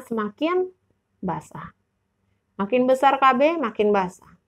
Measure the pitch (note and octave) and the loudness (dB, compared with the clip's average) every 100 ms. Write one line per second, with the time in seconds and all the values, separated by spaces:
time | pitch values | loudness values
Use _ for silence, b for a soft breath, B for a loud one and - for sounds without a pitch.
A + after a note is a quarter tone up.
0 | - A3+ G#3 - D#4 F#4 F#4 _ _ _ | -4 -6 -6 -4 -2 -2 -4 _ _ _
1 | _ _ F#3 D#3 - D#3 E3 _ _ _ | _ _ -8 -8 -12 -18 -18 _ _ _
2 | _ _ _ _ _ - G3+ B3+ B3+ C4 | _ _ _ _ _ -8 -2 0 2 2
3 | C4+ - C4 B3 D4+ E4 A3+ - G#3 G3+ | 2 4 2 4 2 0 -6 -2 0 2
4 | F3+ - - _ | -2 -8 -20 _